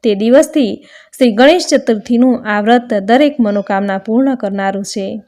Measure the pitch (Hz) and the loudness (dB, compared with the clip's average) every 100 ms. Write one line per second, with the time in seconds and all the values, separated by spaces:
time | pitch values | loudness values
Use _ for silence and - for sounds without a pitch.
0 | 240 196 220 262 311 311 226 202 - - | -2 -2 2 4 4 0 -2 -4 -14 -20
1 | _ - 247 202 262 349 - 277 - 220 | _ 0 0 4 4 4 2 -2 0 -4
2 | - 240 254 240 214 208 208 240 240 208 | -2 0 2 0 -2 -2 2 0 0 -6
3 | 196 247 294 285 214 208 196 196 202 196 | 0 2 2 0 -2 -2 -4 -4 -2 -6
4 | 196 226 269 254 202 196 196 196 196 - | -2 -2 0 -2 -6 -4 -4 -4 -8 -8
5 | 196 214 | -8 -10